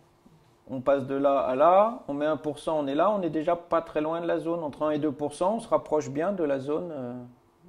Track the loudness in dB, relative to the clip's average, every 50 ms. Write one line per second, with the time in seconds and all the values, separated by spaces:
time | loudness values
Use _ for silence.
0 | -20 _ _ _ _ -20 -20 _ _ _ _ _ _ -12 -10 -2 0 2 2 2
1 | 0 -2 -2 0 2 2 4 2 2 2 4 6 6 8 8 8 6 4 2 -4
2 | -8 -8 -4 -2 0 0 0 -2 -2 -6 -6 -6 -4 -2 -2 -2 -2 0 2 2
3 | 2 2 2 0 -2 -2 -2 -2 0 0 -2 -2 -2 -2 -2 -2 -2 -2 -2 -2
4 | -2 -2 -2 -2 -2 -2 -2 -2 -2 -2 -4 -4 -4 -6 -4 -2 -2 0 0 0
5 | 0 -2 -2 -2 -4 -6 -4 -2 -2 -2 -2 -2 0 0 0 0 2 0 -2 -2
6 | -2 -2 -4 -2 -2 -2 -2 0 0 0 0 -2 -2 -2 -4 -4 -4 -6 -8 -8
7 | -8 -10 -10 -12 -14 -16 -20 _ _ _ _ _ _